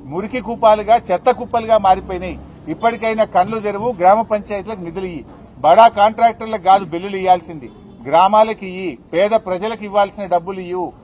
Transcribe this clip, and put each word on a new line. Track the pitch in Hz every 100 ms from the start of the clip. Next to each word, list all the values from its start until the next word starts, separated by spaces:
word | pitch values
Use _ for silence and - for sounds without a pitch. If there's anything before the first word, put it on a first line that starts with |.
మురికి | 127 160 208 254
కూపాలుగా, | 208 226 220 214 202 226
చెత్త | - - 262
కుప్పలుగా | 240 240 240 220 220
మారిపోయినాయి. | 196 185 185 185 180 143 - - -
ఇప్పటికైనా | 156 226 233 226 220
కళ్ళు | 208 190 190 220
తెరువు, | 208 202 233 202
గ్రామ | 180 214
పంచాయతీలకు | 220 214 196 202 190 208
నిధులు | 170 170 190
ఇయ్యి. | 160 113 - - -
బడా | 147 190 226
కాంట్రాక్టర్లకు | 208 208 220 226 226 220 214
కాదు | 175 196
బిల్లులు | 180 170 196 190
ఇయ్యాల్సింది, | 185 180 165 160 117 - - - 123
గ్రామాలకు | 160 190 214 220 214
ఇయ్యి, | 190 185 185 123 -
పేద | 165 202
ప్రజలకు | 220 190 185 214 226
ఇవ్వాల్సిన | 208 208 202 202 196
డబ్బులు | 175 170 190
ఇవ్వు. | 180 180 165 -